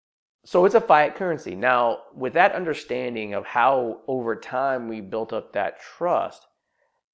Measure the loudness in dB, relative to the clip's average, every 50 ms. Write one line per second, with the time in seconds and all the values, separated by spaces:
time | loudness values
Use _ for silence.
0 | _ _ _ _ _ _ _ _ _ 0 4 4 6 6 6 4 4 6 6 6
1 | 6 2 0 -4 -4 -4 -4 -4 -6 -10 -8 -2 0 2 4 4 2 2 0 -2
2 | -6 -14 -10 -8 -6 0 2 4 4 4 2 0 -4 -4 -6 -6 -6 -6 -6 -6
3 | -6 -6 -6 -6 -6 -6 -6 -8 -8 -4 0 2 4 4 4 2 0 -2 -6 -8
4 | -8 -6 -6 -4 -4 -4 -4 -6 -8 -8 -6 -4 -2 -2 -4 -4 -6 -8 -10 -10
5 | -10 -8 -6 -6 -6 -6 -6 -8 -8 -6 -6 -4 -4 -4 -6 -10 -16 -20 -10 -6
6 | -2 0 0 0 -2 -4 -8 -14 _ _ _ _ _ _ _ _ _ _ _ _
7 | _ _